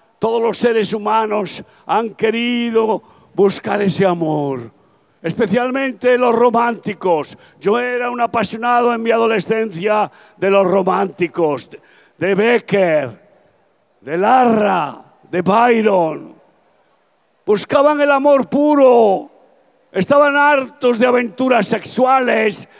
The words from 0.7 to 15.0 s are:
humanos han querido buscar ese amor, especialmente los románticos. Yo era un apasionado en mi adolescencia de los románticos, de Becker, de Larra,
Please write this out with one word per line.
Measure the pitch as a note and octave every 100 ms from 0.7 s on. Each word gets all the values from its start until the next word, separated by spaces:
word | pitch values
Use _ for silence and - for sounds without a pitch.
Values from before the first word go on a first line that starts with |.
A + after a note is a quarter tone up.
| A3+ G3+
humanos | G#3+ G#3 A3 G#3+ G#3+ F3+ - - _ -
han | G3 A3+
querido | - A3 A#3 A#3+ A#3+ A#3 A3+ A3 F#3+ _ _ _
buscar | - G3 F#3+ A3 G#3
ese | G3+ D#3 F#3+
amor, | E3+ D#3+ D3+ C#3+ C3 A2+ _ _ _ _ _
especialmente | E3 E3+ G#3+ A#3 B3+ C4+ C4+ G#3 B3 B3
los | B3
románticos. | A#3 B3 A#3 A#3+ G#3+ - G3 F#3+ D#3+ C3+ - - _
Yo | F3+ A#3+
era | B3 B3 B3
un | B3
apasionado | A#3 A#3 G3+ A3 A#3+ A#3+ A#3+
en | A#3
mi | A3+
adolescencia | A3+ A3+ A3 - A3 A3 E3 G3+ G#3+ G3 - - -
de | F#3+
los | G3 F#3
románticos, | F#3+ F#3 F#3 G3 D3+ E3+ F3 D#3+ C3+ - - _ _ _ -
de | F3+
Becker, | F#3+ A3+ A#3+ - G3 F3+ D3+ B2+ G2 _ _ _ _ _ _ _ _
de | C3 E3+
Larra, | G#3 B3+ A#3+ A3 G#3 F#3 D3 A#2